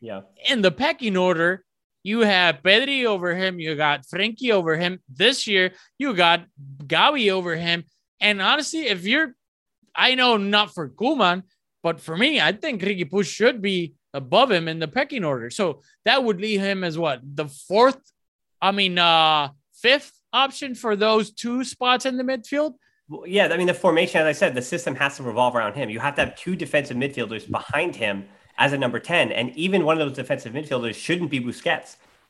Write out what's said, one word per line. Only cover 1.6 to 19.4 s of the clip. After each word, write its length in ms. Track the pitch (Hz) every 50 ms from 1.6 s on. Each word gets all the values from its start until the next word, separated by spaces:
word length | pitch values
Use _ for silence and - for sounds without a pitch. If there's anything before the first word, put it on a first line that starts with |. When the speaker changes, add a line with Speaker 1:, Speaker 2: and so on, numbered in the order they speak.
| _ _ _ _ _ _ _ _
Speaker 2:
you 180 | - 190 214 233
have 420 | 226 208 196 185 180 170 156 139 -
Pedri 420 | 185 196 226 269 277 277 262 247
over 280 | 226 208 185 175 180 170
him, 260 | 185 185 190 180 175
you 160 | 160 156 156
got 280 | 143 151 147 147 143 135
Frankie 460 | - - 175 196 226 220 - 262 247
over 260 | 214 196 170 165 156
him. 220 | 156 175 175 185 180 _ -
This 380 | 131 127 185 240 277 262 -
year, 260 | 220 202 190 185 185 185 - - _ _
you 160 | - - 285
got 320 | 226 175 175 170 170 175 175 - _ - - - - -
Gavi 520 | 147 135 165 160 202 277 302 277 226 196
over 240 | 190 190 175 175 165
him. 300 | 160 170 170 170 175 165 _ _ _ _ _ _ -
And 220 | 196 208 208 196
honestly, 440 | 190 214 262 302 285 - - 320 311 240
if 160 | 202 180 170
you're, 320 | 202 240 302 320 254 247 _ _ _ _ _ _ _ _ _ _ _ -
I 220 | - 190 247 262
know 200 | 254 254 247 233
not 380 | 208 196 202 202 208 208 196 -
for 140 | 180 160 131
Koeman, 560 | - - 208 262 320 269 202 180 175 185 185 _ _ _ _ _ _ _ -
but 160 | 170 165 143
for 160 | - - 160
me, 240 | 175 233 294 311 233
I 120 | 151 156
think 300 | 190 220 - 320 262 190
Riqui 260 | 180 196 208 185 170 135
Puig 180 | 185 202 202
should 360 | 147 - - 208 254 294 226
be 320 | 190 202 196 180 170 151 - _ _ _
above 380 | - 139 139 123 151 208 262 262
him 160 | 208 170 165
in 140 | 165 160 165
the 80 | 160 151
pecking 360 | 143 247 294 285 294 254 180
order. 260 | 151 139 123 113 120
So 320 | - - 202 170 143 - _ _ _ _ -
that 200 | 214 240 277 262
would 160 | 226 208 175
leave 200 | 196 220 214 196
him 220 | 196 196 196 190
as 160 | 185 170 156 165
what? 220 | 170 151 135 123
The 240 | 127 139 143 143 151
fourth, 540 | 143 143 - - - 180 214 240 277 262 269 _ _ _ _ _ _ _ _ _ _ _ -
I 120 | 175 190
mean, 260 | 196 202 196 185 180 180
uh, 520 | 175 170 165 160 160 156 156 151